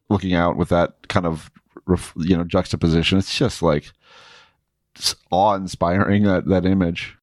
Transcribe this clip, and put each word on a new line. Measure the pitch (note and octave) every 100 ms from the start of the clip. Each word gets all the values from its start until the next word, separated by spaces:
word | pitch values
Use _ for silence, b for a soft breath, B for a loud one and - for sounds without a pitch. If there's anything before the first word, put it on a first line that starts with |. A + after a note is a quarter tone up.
| -
looking | G2+ F#2+
out | F2 F2 -
with | F2
that | F2 E2 - -
kind | G#2 F2
of, | D#2+ - _ _ - -
ref-, | F2 - -
you | E2 F2
know, |
juxtaposition. | F2 F#2+ E2+ E2 E2+ E2 D#2+ F#2+
It's | - -
just, | A#2+ -
like, | E2 D2+ - - b b b b b b _ _ _ -
s-, | - - -
awe-inspiring, | F2 G#2 G2 F#2 - E2+ F#2 - G2+
that, | G#2 F#2 -
that | F#2 F2+
image. | F#2+ F2 F2 - -